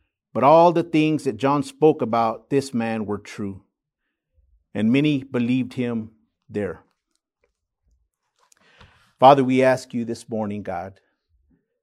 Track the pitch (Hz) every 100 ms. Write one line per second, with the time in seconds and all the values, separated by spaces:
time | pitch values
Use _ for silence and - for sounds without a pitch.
0 | _ _ _ 113 131 165 175 165 170 156
1 | 156 151 131 107 135 143 135 - 156 151
2 | 117 117 180 190 - 139 135 120 113 113
3 | 101 101 - - 101 98 _ _ _ _
4 | _ _ _ _ _ _ _ 107 110 135
5 | 151 139 - 123 120 127 120 131 120 117
6 | 104 _ _ _ _ 104 95 80 _ _
7 | _ _ _ _ _ _ _ _ _ _
8 | _ _ _ _ _ _ _ _ - _
9 | _ _ 131 139 127 127 131 123 - 120
10 | 113 113 - 110 104 104 95 87 95 98
11 | _ _ _ _ _ _ _ _